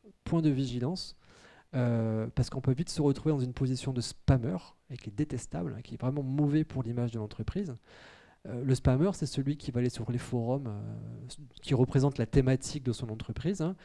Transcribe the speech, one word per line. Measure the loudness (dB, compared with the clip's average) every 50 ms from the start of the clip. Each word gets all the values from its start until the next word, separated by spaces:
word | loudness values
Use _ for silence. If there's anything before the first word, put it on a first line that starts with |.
| _ -20 -20 _ _
point | 0 2 4
de | 4 4
vigilance, | 4 4 2 0 0 0 -2 -2 -2 -4 -6 -10 -14 -18 -20 -20 -20 -20 -20 -20 -20 -20 -14 _ -2
euh, | 0 2 2 2 2 2 0 0 -2 -2 -2 0
parce | 0 0 0
qu'on | -2 -2
peut | 0 2 2
vite | 2 0 -2
se | 0 2
retrouver | 2 2 2 2 2 0 2
dans | 2
une | 0 -2 -2
position | -2 0 0 0 0 -2 -2 -2
de | -2
spammer, | -4 -4 -8 0 4 4 6 6 4 0 -4 -6 -8 -12 -20 _ _ -14
et | -14 -12
qui | -10 -6
est | -4
détestable, | -2 -2 -2 -4 -6 -8 -8 -6 -6 -4 -4 -6 -8
hein, |
qui | -10 -12 -8
est | -4
vraiment | -2 0 0 0 0
mauvais | 0 2 2 4 4 4 2 2
pour | 0 -2 -4
l'image | -4 -2 -2 -2 -2 -2
de | -2 -4
l'entreprise. | -6 -6 -6 -6 -6 -4 -4 -4 -4 -4 -6 -10 -14 -20 -20 -20 -20 -20 -20 -20 -20 -20 _ _ -12
Euh, | -8 -6 -2 0
le | 2 2
spammer, | 4 4 4 4 4 4 2 0
c'est | 0 -4
celui | -4 -2 -2 -2 -2 -2 -4
qui | -4 -4
va | -2 0
aller | 0 0
sur | 0 -2 -4 -4
les | -2 -4
forums, | -2 -2 -2 -2 0 0 -2 -2 -2 -4
euh, | -6 -6 -8 -8 -10 -10 -10 -12 -12 -12 -14 -14 -14 -16 -16 -18 -18 -14
qui | -2 2 4
représente | 4 4 6 6 4 4 4 4 0
la | 0
thématique | 2 4 6 6 6 4 2 0 -4 -8 -4 -2
de | -2
son | -2 -2 -4 -6
entreprise, | -6 -6 -6 -6 -6 -4 -2 -2 -2 0
hein, | -2 -2 -2 -4 -10